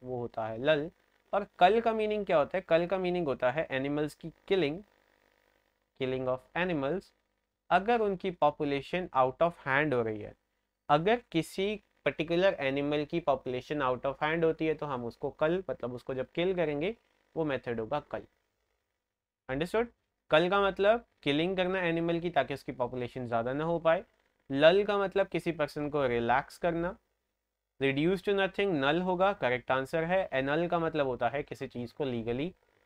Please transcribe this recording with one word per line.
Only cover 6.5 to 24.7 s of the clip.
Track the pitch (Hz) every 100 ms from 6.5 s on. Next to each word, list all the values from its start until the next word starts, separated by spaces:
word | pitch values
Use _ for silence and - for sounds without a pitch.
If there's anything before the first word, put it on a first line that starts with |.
| 165 185
animals, | 156 135 180 - _ _ _ _ _ -
अगर | 180 196 240
उनकी | 208 185 190
population | 180 147 147 147 139 - 180 180 131
out | 131 127
of | 170 170 139
hand | 135 151
हो | 123
रही | 113 107
है। | 104 - _ _ _ _ -
अगर | 147 175 240 -
किसी | 165 156 - 196 208 _ _
पर्टिकुलर | 147 135 160 170 190
एनिमल | 175 139 139 143 151
की | 147 170
population | 160 135 135 127 - 151
out | 131 123
of | 143 131
hand | 151 170
होती | 160 156 160
है, |
तो | 151 151
हम | 127
उसको | 120 - 143
कल, | - 156 180 185
मतलब | 123 127
उसको | 123 -
जब | 131 127
किल | - 180
करेंगे, | 180 156 143 180 233 _ _ _ 156
वो |
मेथड | 156 131 127 117
होगा | 110 147
कल। | - 107 - _ _ _ _ _ _ _ _ _ _ _ -
अंडरस्टूड? | 135 170 214 240 _ _ _ -
कल | 160 175
का | 202
मतलब | 196 185 196 - - _
किलिंग | 143 143 175 185
करना | 180 190
एनिमल | 170 165 170 170
की, | 170
ताकि | 156 127
उसकी | 135 -
पॉपुलेशन | 127 123 127 120 131 120
ज़्यादा | 117 120
ना | 139
हो | 165 170
पाए। | 160 170 233 _ _ _ -
लल | 139 156